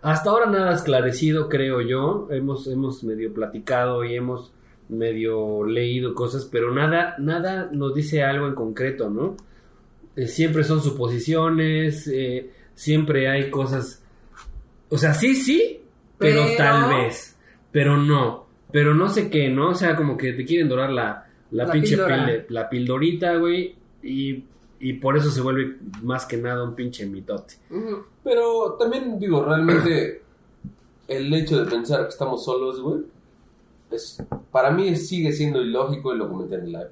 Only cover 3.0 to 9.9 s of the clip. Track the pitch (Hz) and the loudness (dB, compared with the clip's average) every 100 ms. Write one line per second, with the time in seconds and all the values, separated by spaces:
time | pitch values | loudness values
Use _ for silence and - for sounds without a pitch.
3 | 113 110 110 107 104 107 104 123 123 123 | -6 -4 -6 -4 -6 -6 -2 0 0 -2
4 | 120 120 123 123 123 _ - - - 113 | -2 -4 -4 -6 -12 _ -20 -20 -10 -4
5 | 113 110 113 110 107 104 104 117 120 123 | -2 -2 -2 -2 -2 -2 0 0 0 -2
6 | 123 - 120 131 - 117 120 131 156 170 | -4 -4 -4 -4 -4 -2 0 2 2 2
7 | 175 - 143 170 185 190 175 147 139 143 | 0 -2 -2 -2 -2 -4 -6 -4 -2 -2
8 | 147 151 139 139 143 131 113 110 131 135 | -2 0 0 0 -2 -4 -6 -4 -4 -2
9 | 107 104 170 196 - - - _ _ | -4 -2 -4 -6 -18 -20 -20 _ _